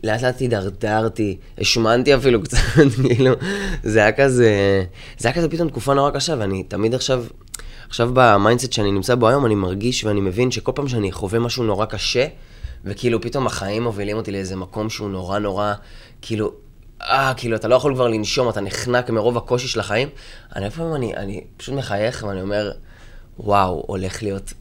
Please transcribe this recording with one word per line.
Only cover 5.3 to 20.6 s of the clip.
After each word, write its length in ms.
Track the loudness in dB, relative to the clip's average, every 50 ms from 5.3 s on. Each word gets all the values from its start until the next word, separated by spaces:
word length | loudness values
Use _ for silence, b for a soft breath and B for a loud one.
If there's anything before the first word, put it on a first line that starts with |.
| 0
כזה 140 | 0 0 0
פתאום 200 | 0 -2 -2 -2
תקופה 240 | -2 -4 -2 0 2
נורא 180 | 2 2 2
קשה, 240 | 0 -2 -2 -2 -2 -2
ואני 240 | -2 -2 -2 -4 -6
תמיד 300 | -6 -4 0 0 0 0
עכשיו, 280 | 0 0 -2 -2 -2 -2 -8 -14 -20 -20 -16 -14 B B B B B B B
עכשיו 200 | -2 -2 0 2 6
במיינדסט 600 | 8 8 8 8 8 8 6 4 4 0 -4 -2
שאני 180 | 0 0 2
נמצא 240 | 0 0 2 2 2
בו 120 | 4 4
היום, 180 | 4 4 4 4
אני 100 | 2 2
מרגיש 480 | 2 0 -2 -2 -2 -4 -2 -4 -2 -2
ואני 180 | 0 0 0
מבין 300 | 0 -2 0 0 0 0
שכל 200 | 0 -2 -4 -4 -4
פעם 120 | -2 -4
שאני 240 | -2 -2 -2 -2 -2
חווה 280 | -4 -4 -6 -2 -2 -2
משהו 240 | -2 -2 -2 -2 0
נורא 220 | 0 0 0 -2
קשה, 420 | -4 -4 -6 -4 -2 0 0 0 -2 -4 B B B B B B B B B B
וכאילו 360 | -10 -8 -2 0 0 0 0
פתאום 260 | -2 -4 -4 -2 -2
החיים 360 | -2 -2 -4 -6 -4 -4 -2 -2
מובילים 340 | -4 -4 -4 -6 -4 -4
אותי 140 | -6 -6 -6
לאיזה 240 | -6 -6 -6 -6 -8
מקום 340 | -8 -10 -8 -6 -6 -6 -6
שהוא 200 | -6 -6 -8 -6
נורא 300 | -6 -6 -6 -4 -4 -2
נורא, 340 | -2 -2 -2 -2 -2 -2 -4 -6 B B B B B B B B
כאילו, 300 | -10 -8 -4 -4 -4 -4 -6 -10 -20 -20 -20 -20 -20 -20 -20 -12
אה, 320 | -4 0 0 2 2 0 -2
כאילו, 180 | -4 -4 -4 -4
אתה 120 | -2 2
לא 80 | 2 2
יכול 200 | 4 4 2 0
כבר 120 | 2 0
לנשום, 420 | 0 0 0 -2 -2 0 0 0 0
אתה 120 | 0 -2
נחנק 480 | -6 -6 -6 -6 -4 0 0 0 0 0
מרוב 280 | -2 2 2 2 0
הקושי 300 | 0 -2 0 -2 -2 -2
של 120 | -4 -4 -4
החיים. 300 | -4 -2 -2 -2 -2 -2 -8 B B B B B B B -8
אני 100 | -6